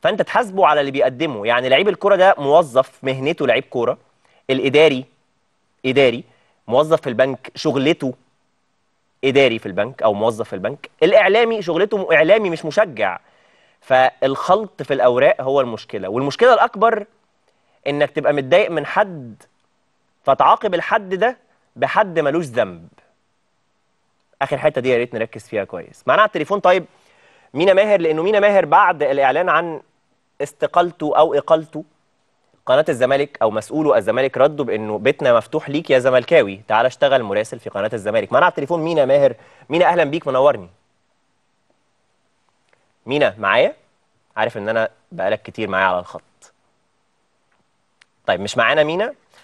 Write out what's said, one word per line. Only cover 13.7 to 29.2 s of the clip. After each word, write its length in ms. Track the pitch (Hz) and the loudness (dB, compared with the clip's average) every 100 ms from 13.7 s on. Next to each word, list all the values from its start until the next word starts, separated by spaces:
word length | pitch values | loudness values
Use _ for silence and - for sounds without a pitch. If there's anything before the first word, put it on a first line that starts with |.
| _ | _
فالخلط 1040 | - 131 131 - 135 135 - 196 214 - | -2 2 2 0 -2 -2 0 0 0 -12
في 100 | 139 | -6
الأوراق 480 | 139 127 123 147 - | 0 2 4 2 2
هو 200 | 131 139 | 0 0
المشكلة، 480 | 123 110 - 107 92 | -2 -6 -12 -10 -6
والمشكلة 440 | 113 143 - 240 | -4 -4 2 2
الأكبر 520 | 226 240 202 226 214 202 _ _ _ _ _ _ _ - | 4 2 0 0 0 -6 _ _ _ _ _ _ _ -8
إنك 240 | 147 143 | -2 -2
تبقى 220 | 156 147 | 0 -2
متضايق 380 | 147 131 175 214 | -2 2 2 2
من 140 | 160 143 | -4 -4
حد 580 | - 208 165 120 104 _ _ _ _ _ _ _ _ | -2 -4 -6 -16 -20 _ _ _ _ _ _ _ _
فتعاقب 500 | - 135 139 220 214 | -2 2 4 2 0
الحد 420 | 175 - 220 190 185 | -4 -2 -4 -4 -2
ده 220 | 233 254 _ _ _ 120 | -2 -4 _ _ _ -6
بحد 440 | 131 196 202 160 | -2 0 0 0
ملوش 260 | 147 160 151 | 0 -2 -4
ذنب. 420 | 120 101 85 82 _ _ _ _ _ _ _ _ _ _ _ _ _ _ _ | -4 -4 -6 -20 _ _ _ _ _ _ _ _ _ _ _ _ _ _ _
آخر 160 | 139 139 | -6 -2
حتة 240 | 147 135 | -2 -2
دي 80 | 127 | 0
يا 80 | 120 | 0
ريت 180 | 120 113 | -2 -6
نركز 340 | 113 110 - | -8 -10 -10
فيها 140 | 107 | -8
كويس. 400 | 98 87 - - - | -8 -10 -16 -10 0
معانا 140 | 156 | 2
على 60 | 214 | 2
التليفون 320 | 175 151 202 | 0 -4 0
طيب 260 | 180 185 160 _ _ _ _ _ _ | 2 2 -2 _ _ _ _ _ _
مينا 200 | 131 185 | 0 2
ماهر، 280 | 190 214 196 | 4 4 2
لأنه 220 | 165 156 | 0 -2
مينا 160 | 180 214 | 0 2
ماهر 260 | 202 202 156 | 4 2 4
بعد 380 | 175 185 165 | 4 4 2
الإعلان 460 | 147 139 | -2 0